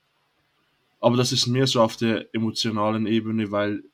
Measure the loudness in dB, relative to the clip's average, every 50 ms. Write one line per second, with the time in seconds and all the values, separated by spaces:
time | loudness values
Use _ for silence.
0 | _ _ _ _ _ _ _ _ _ _ _ _ _ _ _ _ _ _ _ 0
1 | 2 2 4 4 2 2 0 -2 0 0 0 0 0 2 2 2 2 2 0 0
2 | 0 0 0 -2 -4 -6 -6 -4 -4 -4 -4 -4 -4 -2 -2 0 0 0 0 0
3 | 0 0 0 0 0 0 -2 -2 -2 -2 0 0 0 0 -2 -6 -10 -14